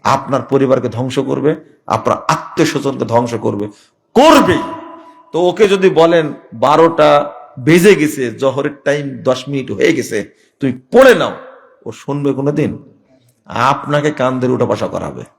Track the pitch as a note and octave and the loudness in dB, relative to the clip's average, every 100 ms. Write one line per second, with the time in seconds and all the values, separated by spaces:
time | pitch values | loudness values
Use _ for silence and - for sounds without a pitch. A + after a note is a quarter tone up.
0 | A2 C3+ - C3 - C#3 C3+ B2+ A#2+ A2+ | 0 -2 -2 -4 0 0 2 0 -2 -6
1 | B2+ C3+ C3+ C#3 C#3 D#3+ - _ - - | -4 -4 -4 -2 -2 -4 -10 _ -6 -2
2 | - - - D#3 - - D#3 C#3 C#3 B2+ | -2 -2 -2 -4 -4 -2 -2 0 -6 -4
3 | A#2+ A#2 A#2+ A2+ A2+ G#2 G#2 _ _ _ | 0 0 0 -4 -4 -6 -10 _ _ _
4 | _ A3+ D4+ D4+ G3 D#3 - - - - | _ 4 6 6 4 0 -4 -12 -16 -20
5 | - _ _ D#3 F3+ F3 G#3 G3 F#3 D#3 | -20 _ _ -2 -2 2 2 4 2 4
6 | E3 E3+ D#3 A#2+ _ A2+ B2+ D3+ E3 E3 | 4 2 0 -8 _ -2 2 4 4 4
7 | D3+ D3 C#3+ - - - B2+ F3 F#3+ F3 | 4 4 0 -12 -20 -4 2 6 6 4
8 | D3+ C#3 B2 G#2+ C3+ C3 C#3+ C#3+ C#3+ D3 | 0 -2 -6 -2 -2 -2 -6 -4 -4 -4
9 | C#3 B2 C3 B2+ - C#3 B2+ G2+ - C3 | -6 -6 -2 -2 -4 -8 -6 -2 0 0
10 | A2+ A2 G2 _ _ _ C3+ B2+ _ A#3+ | -4 -8 -8 _ _ _ -6 -6 _ 4
11 | C4+ G3 A#2+ F#2 - - _ _ - A2 | 6 4 0 -6 -18 -20 _ _ -18 -16
12 | - D3 C#3+ C3 C#3 D3+ C3 - - _ | -8 -4 -4 -2 -2 -2 -4 -6 -18 _
13 | _ _ _ _ _ A2 B2+ C#3+ C#3 D3 | _ _ _ _ _ 0 0 0 -2 -2
14 | D3 D3 B2+ C3 B2+ B2 A#2+ G#2+ F#2+ F2+ | -2 0 -2 0 -2 0 0 -2 -4 -6
15 | E2 B1 - | -10 -12 -18